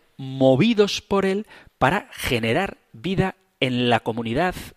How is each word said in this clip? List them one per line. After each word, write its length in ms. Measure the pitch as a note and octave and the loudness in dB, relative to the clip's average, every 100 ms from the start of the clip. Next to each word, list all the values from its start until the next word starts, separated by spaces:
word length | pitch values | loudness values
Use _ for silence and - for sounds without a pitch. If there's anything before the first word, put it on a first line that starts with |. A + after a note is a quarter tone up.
| _ - | _ -16
movidos 840 | C3+ C3+ C3 C3 A3 G#3+ G3+ - | -10 2 4 6 4 2 0 -2
por 240 | - G3 F#3+ | -4 -2 0
él 220 | F#3+ A3 - - - | -2 -6 -16 -20 -2
para 320 | C3 F#3+ - | 2 2 -2
generar 680 | - - B2 A2+ C3 F#3+ - _ | -10 -4 -2 0 -2 -2 -8 _
vida 440 | A2+ C3+ F#3 F#3+ - _ - | -10 -4 0 -2 -4 _ -4
en 280 | C3+ B2 B2 | -2 0 2
la 120 | A2+ | 2
comunidad, 540 | - A2+ A#2 A#2+ F3+ F3 - | 0 -6 -4 -2 -2 -4 -12